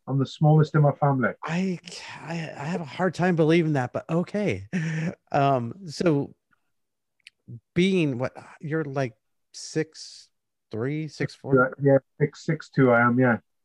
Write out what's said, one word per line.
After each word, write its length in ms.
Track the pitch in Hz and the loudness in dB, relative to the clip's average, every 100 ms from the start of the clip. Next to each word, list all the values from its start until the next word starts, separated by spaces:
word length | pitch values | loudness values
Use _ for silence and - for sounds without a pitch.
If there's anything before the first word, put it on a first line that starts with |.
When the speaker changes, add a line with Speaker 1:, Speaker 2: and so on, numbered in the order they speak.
| - | -6
Speaker 1:
I'm 100 | 135 | -2
the 60 | |
smallest 500 | 131 - 151 156 147 | -2 0 4 4 4
in 60 | 160 | 4
my 120 | 143 | 2
family. 360 | 135 143 135 107 - | 2 0 2 0 -4
Speaker 2:
I, 340 | - 170 190 175 - - - - | -6 -4 -2 -4 -10 -16 -16 -16
I, 120 | 147 | -10
I 300 | 165 156 - | -10 -10 -10
have 160 | 143 185 | -6 -6
a 60 | 147 | -8
hard 260 | - 185 | -4 -2
time 240 | - 180 170 | 0 2 4
believing 380 | 156 170 160 | 4 4 2
that, 180 | 147 120 | 0 -2
but 160 | - - | -6 -4
okay. 580 | 165 175 208 196 95 101 180 160 160 165 - _ | -2 -2 -2 -2 -4 -4 -6 -4 -4 -6 -8 _
Um, 440 | 147 139 135 117 190 185 | 0 2 2 -2 -8 -12
so 480 | - 180 143 - - _ _ _ _ _ _ _ _ _ _ - 120 - | -2 0 0 -2 -10 _ _ _ _ _ _ _ _ _ _ -20 -20 -6
being 420 | 170 185 190 151 120 | 0 2 2 0 -2
what, 160 | 131 - - - | -6 -8 -18 -16
you're 240 | 156 160 | -6 -6
like 280 | 147 139 131 - _ _ _ | -4 -4 -6 -6 _ _ _
six 760 | - - 156 156 - - - - _ _ _ _ | -20 -8 -6 -6 -10 -20 -20 -20 _ _ _ _
three, 360 | 110 127 151 156 | -8 -6 -6 -8
six 280 | - 143 | -6 -8
four? 400 | - 135 131 131 - | -8 0 2 2 2
Speaker 1:
Yeah, 100 | 139 | 4
yeah, 60 | 135 - - | 4 2 -2
six, 280 | 147 - - | -4 -2 -6
six 240 | 160 - | -6 -4
two, 220 | - 131 | 2 4
I 100 | 117 | 6
am, 160 | 120 120 | 4 4
yeah. 200 | 127 110 - _ | 2 2 -4 _